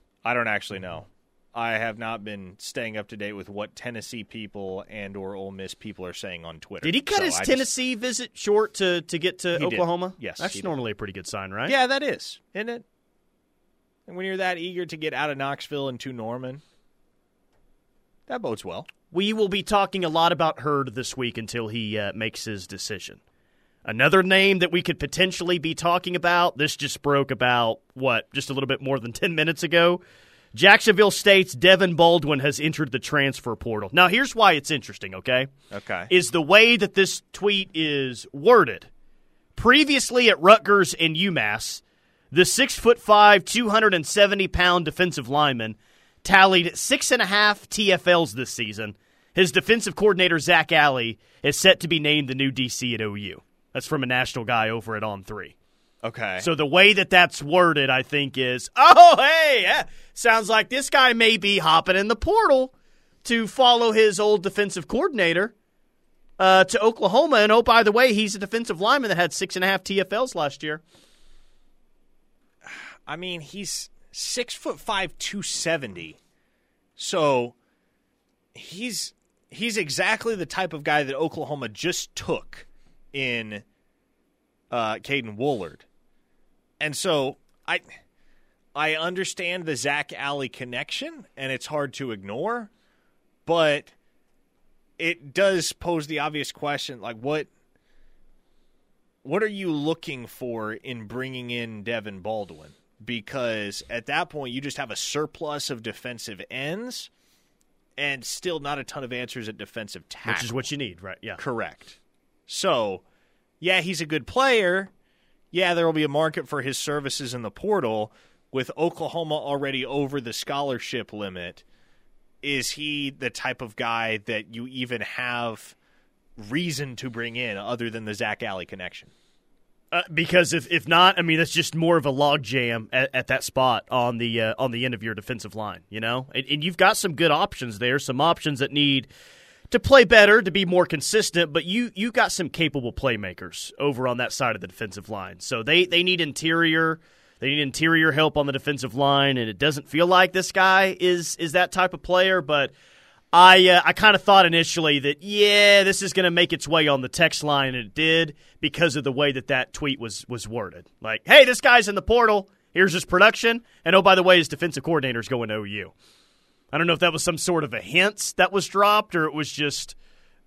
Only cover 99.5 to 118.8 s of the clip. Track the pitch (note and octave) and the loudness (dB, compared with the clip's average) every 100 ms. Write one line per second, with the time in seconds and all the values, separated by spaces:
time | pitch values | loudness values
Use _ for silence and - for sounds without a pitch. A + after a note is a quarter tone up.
99.5 | G3+ F#3 D3+ D3 E3 - C3+ B2 - B2 | -4 -6 -4 -4 -6 -8 -14 -14 -14 -10
100.5 | A2+ G#2+ G#2+ - A#2+ G#2 A#2+ C3 B2+ B2 | -8 -8 -10 -14 -14 -12 -12 -10 -10 -8
101.5 | A#2+ A#2 A2 G#2 A#2 G#2 G2 F#2+ A2 F#2+ | -8 -8 -10 -8 -8 -8 -12 -10 -8 -10
102.5 | D#2 D2 _ _ _ G#2+ A#2+ G#2 C#3 A#2+ | -16 -20 _ _ _ -12 -12 -10 -8 -6
103.5 | A2 G2+ G2 - A#2 A2+ D3 F3 D3+ C3 | -6 -8 -12 -12 -12 -6 -6 -6 -10 -10
104.5 | B2 C#3 C3+ C3 G#2 - C#3+ D3+ - D3+ | -10 -10 -10 -10 -10 -8 -6 -6 -8 -10
105.5 | D3 - B2+ A2+ - B2 A#2+ - F#2+ - | -8 -8 -10 -10 -12 -14 -14 -14 -16 -14
106.5 | C3 C#3+ F#3+ B3 - - _ _ _ _ | -10 -8 -8 -10 -14 -16 _ _ _ _
107.5 | _ _ _ _ - C#3+ C3+ A2+ - F#3 | _ _ _ _ -8 -6 -6 -10 -10 -8
108.5 | D#3+ C#3+ C#3+ C3 D3 B2+ B2 B2 C3 A2 | -6 -6 -8 -10 -12 -10 -10 -10 -10 -12
109.5 | G2+ G2+ - G#2 F2+ - - - G2+ A#2 | -12 -14 -14 -14 -16 -20 -10 -4 -2 -2
110.5 | B2 - C#3+ B2 E2+ F#2+ F#2 A2 F#2 C#3+ | -6 -8 -8 -10 -12 -16 -14 -14 -10 -8
111.5 | A#2 F2 - - - _ _ _ _ - | -6 -8 -12 -20 -20 _ _ _ _ -14
112.5 | - G3 C#3 G#2+ F#2 _ _ _ _ _ | -6 -2 0 -2 -6 _ _ _ _ _
113.5 | _ E3+ F#3 E3+ D#3+ D#3+ D#3 A#2+ B3 C4+ | _ -2 0 -2 -6 -6 -6 -4 0 2
114.5 | A#3 F3+ F#3 G3 _ _ _ _ _ _ | 2 0 -2 -4 _ _ _ _ _ _
115.5 | E3+ F3+ E3+ E3 D#3 D3+ C#3+ D#3+ D#3 C3+ | -2 0 2 0 0 -2 0 -2 -4 -8
116.5 | D3 C3 C3 - D3 C#3 - C3 B2 A2 | -8 -6 -6 -6 -6 -6 -8 -8 -10 -10
117.5 | - G3+ G#3 A#2+ A2 G#2+ _ _ _ _ | -8 -4 -2 -2 -4 -6 _ _ _ _
118.5 | C3 B2+ - | -8 -8 -4